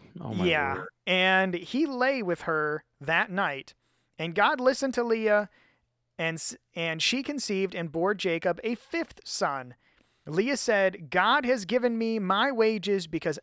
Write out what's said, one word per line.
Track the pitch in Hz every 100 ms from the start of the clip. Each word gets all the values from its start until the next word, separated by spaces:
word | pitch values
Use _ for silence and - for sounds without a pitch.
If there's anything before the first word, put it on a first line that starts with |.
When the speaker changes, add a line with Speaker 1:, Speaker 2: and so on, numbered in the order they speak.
| - 170
Speaker 1:
Oh, | 139
my | 175 180
Speaker 2:
Yeah. | 156 139 135
Speaker 1:
word. | 92 _ -
Speaker 2:
And | 185 185 190 190
he | 180 175 254 302
lay | 247 262 269
with | 180 170
her | - 156 151 151 - -
that | 139 165 -
night, | 185 175 139 - - _ _ _ -
and | 165 165
God | 226 285
listened | 254 269 269 247
to |
Leah, | 240 226 214 208 208 _ _ _ _ _ _ -
and | 165 165
s-, | - - _ 175
and | 165 160
she | - 254
conceived | 269 285 - 190 190 185
and | 165
bore | 165 185
Jacob | 202 185 165 180 175
a | 220 240
fifth | - 330 - - -
son. | - 170 135 123 - _ _ _ _ -
Leah | 160 240 277
said, | - 202 190 190 147
"God | 180 208 285 247
has | 254 180
given | 240 240 226
me | 226 220
my | 185 196 269
wages | 240 220 214 180 196 165
because | 160 165 143